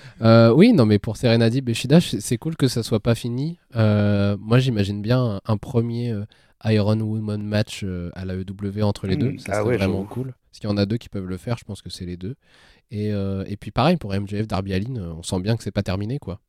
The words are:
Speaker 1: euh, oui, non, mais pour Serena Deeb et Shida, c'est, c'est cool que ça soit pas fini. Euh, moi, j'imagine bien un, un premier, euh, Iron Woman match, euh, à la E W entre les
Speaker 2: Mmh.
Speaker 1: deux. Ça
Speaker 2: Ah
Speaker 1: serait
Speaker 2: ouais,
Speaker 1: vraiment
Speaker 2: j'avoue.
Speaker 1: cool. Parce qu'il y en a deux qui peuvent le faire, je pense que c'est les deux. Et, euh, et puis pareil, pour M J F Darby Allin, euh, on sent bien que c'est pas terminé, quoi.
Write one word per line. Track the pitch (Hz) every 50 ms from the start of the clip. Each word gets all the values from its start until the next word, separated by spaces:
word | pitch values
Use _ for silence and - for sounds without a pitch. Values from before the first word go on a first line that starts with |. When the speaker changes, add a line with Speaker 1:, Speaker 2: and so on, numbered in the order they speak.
| - 127 - -
Speaker 1:
euh, | 113 113 113 117 113 117 113
oui, | 143 196 247 240
non, | 160 113
mais | 107 107 98
pour | - - 101
Serena | - - 120 113 117 117 113
Deeb | 117 139 135 120
et | 117
Shida, | - - 123 143 175
c'est, | - - - 98
c'est | 101 - 123 110
cool | - 160 160
que | - 143
ça | 127 - 120 113
soit | - 120 107
pas | - 123 117
fini. | - - 120 120 127 139 160 170 - _ _ -
Euh, | 117 110 107 104 104 104 104 104 101 101 101 104 95
moi, | 101 107 117 127
j'imagine | 127 135 117 104 101 95 101 104
bien | 101 107 123 131 127 117 101
un, | 98 -
un | - 110
premier, | 98 - - - 117 117 117 117 117 120 120
euh, | 113 101 104 - _ _ _ _ _ _ -
Iron | 110 110 107 101 104 110 110
Woman | 110 107 107 110 107 107 104 104
match, | 104 104 107 104 107 - - - 104
euh, | 95 90 90 87 87 -
à | - 95
la | 92 92
E | 92 92
W | 95 98 95 104 98 98 107 107
entre | 104 101 - -
les | 95 95
Speaker 2:
Mmh. | 92
Speaker 1:
deux. | 110 - - -
Ça | -
Speaker 2:
Ah | - 98 104
Speaker 1:
serait | 104 117
Speaker 2:
ouais, | 123
Speaker 1:
vraiment | 104 95 95 98 92 98
Speaker 2:
j'avoue. | 104
Speaker 1:
cool. | - 120 131 131 123 - _ _
Parce | - -
qu'il | - 107
y | 104
en |
a | 101 101
deux | 98 113
qui | 120 - -
peuvent | - 101 92
le | 90 92
faire, | 92 - 123 117
je | 110 -
pense | - 101 - -
que | 92
c'est | - - 92
les | 87 90
deux. | 87 92 98 135 - _ _ _ _ _ _ _ _ _ _
Et, | - 104 104 107 104
euh, | 101 98 98 98 95 95
et | - 104
puis | - - 107
pareil, | - 127 120 160 180
pour | 160 - 101 98
M | 98 101
J | 95 104 101 110
F | 107
Darby | 107 95 95 98 92
Allin, | 92 104 127 135
euh, | 113 90 85 82
on | 80 90
sent | - 101 92
bien | 90 104 117
que | 113 -
c'est | 107
pas | - 104 98
terminé, | - 92 95 104 107 131 147
quoi. | - - 87 - _